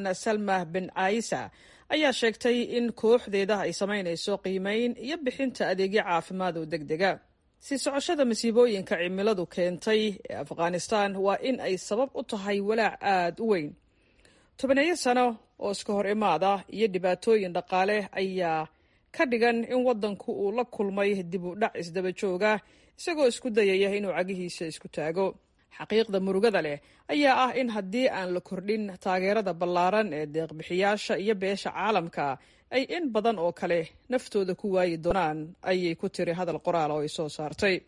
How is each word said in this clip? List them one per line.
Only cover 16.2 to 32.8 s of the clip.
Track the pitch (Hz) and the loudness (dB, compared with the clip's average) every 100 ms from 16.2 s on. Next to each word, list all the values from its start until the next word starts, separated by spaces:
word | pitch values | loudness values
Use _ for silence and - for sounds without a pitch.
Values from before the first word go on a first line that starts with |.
| 202 156 | 2 4
ah | 190 196 - | 2 2 -2
iyo | 190 220 | -2 0
dhibaatooyin | 180 180 180 226 220 185 | 2 0 2 4 2 2
dhaqaale | 175 - 185 190 208 190 | -4 -2 2 2 0 -2
ayaa | 196 190 185 170 160 156 _ _ _ _ | -4 -2 -2 0 -2 -4 _ _ _ _
ka | - 302 | -2 0
dhigan | 233 240 233 | 4 4 2
in | 226 254 | 0 0
waddanku | 254 220 214 190 - | 2 2 -2 -4 -6
uu | 214 196 | -2 -2
la | 226 | -2
kulmay | 240 - 202 196 202 196 | -4 -4 -2 0 0 0
dib | 175 185 | -4 -6
u | 180 | -6
dhac | 196 220 - | -4 -4 -4
isdaba | 170 175 185 | -6 -4 -4
jooga, | 180 202 180 214 208 - _ _ - | -4 -4 0 2 0 -4 _ _ -10
isagoo | 359 311 254 | -4 2 2
isku | - 254 | 2 0
dayaya | 220 202 190 196 | 2 4 4 2
inuu | 202 196 | 0 -2
cagihiisa | 160 185 185 175 - 165 | -2 -4 -4 -8 -8 -10
isku | - - | -10 -10
taago. | - 151 175 190 - _ _ _ | -6 -2 0 -2 -4 _ _ _
Xaqiiqda | - 156 214 214 190 | -16 0 0 2 0
murugada | 190 190 233 190 | 0 4 4 4
leh | 156 143 - _ - | 0 -4 -10 _ -4
ayaa | 302 277 247 | 2 4 6
ah | 254 240 | 4 2
in | 247 | 0
haddii | 214 190 240 262 | -2 -2 0 2
aan | 190 180 | 0 -2
la | 180 | -4
kordhin | - 180 196 220 202 185 | -4 -6 -2 -2 -4 -6
taageerada | 196 185 190 214 196 | -2 0 2 2 0
ballaaran | 170 175 175 180 208 208 | -2 0 2 4 4 0
ee | 147 151 | -2 -4
deeq-bixiyaasha | 156 160 156 - 180 202 208 - 175 | -4 -4 -8 -4 0 2 2 0 0
iyo | 202 | 0
beesha | 202 190 196 - | 0 0 -2 -4
caalamka, | 165 202 202 165 - 143 127 - _ _ | -2 0 0 0 -2 -4 -4 -10 _ _
ay | 254 | -2